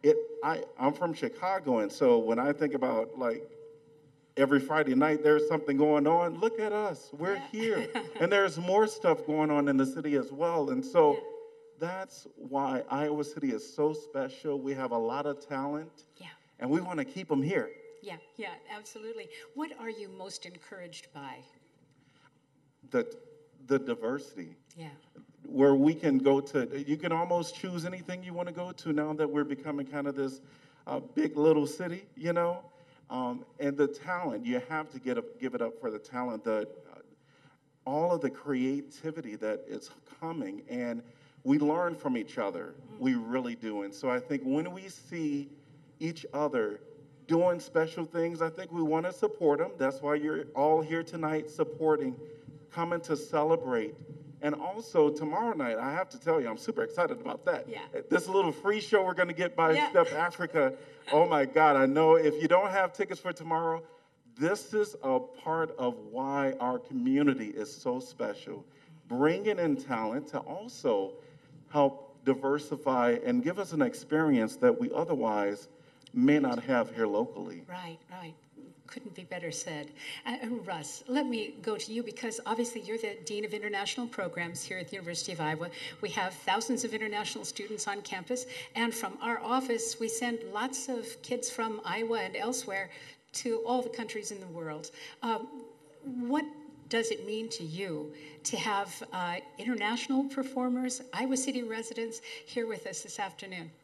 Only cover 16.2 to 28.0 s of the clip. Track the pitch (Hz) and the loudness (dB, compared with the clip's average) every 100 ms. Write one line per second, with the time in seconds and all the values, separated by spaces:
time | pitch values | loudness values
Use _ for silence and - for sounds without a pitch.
16.2 | 180 - _ _ 127 156 180 175 135 190 | -20 -20 _ _ 0 0 0 -4 -6 -8
17.2 | 190 143 143 190 214 - - - 196 165 | -2 0 2 0 -2 -8 -20 -18 -14 -14
18.2 | - - 202 170 - 208 214 220 220 226 | -16 -12 -10 -10 -14 -14 -14 -14 -12 -12
19.2 | 196 - - 269 311 294 226 214 202 190 | -12 -16 -16 -8 -8 -8 -10 -8 -12 -12
20.2 | 190 190 180 180 - 196 175 160 - 147 | -12 -12 -14 -18 -18 -16 -14 -16 -18 -14
21.2 | 139 127 - _ _ _ _ _ _ _ | -12 -14 -18 _ _ _ _ _ _ _
22.2 | _ _ _ _ _ _ 135 127 110 - | _ _ _ _ _ _ -4 -2 -2 -8
23.2 | - - - _ 131 135 131 117 110 139 | -20 -20 -20 _ 0 0 0 -4 -2 -4
24.2 | 139 - 82 82 _ 165 160 143 _ - | -8 -14 -16 -16 _ -18 -18 -18 _ -20
25.2 | - - - 131 139 139 143 160 156 135 | -20 -20 -6 6 8 10 6 6 4 6
26.2 | 135 139 139 147 117 139 143 156 170 165 | 6 6 4 0 0 -4 -2 -2 0 0
27.2 | 175 175 165 - 190 175 165 185 | 2 0 0 -6 -6 -4 -6 -8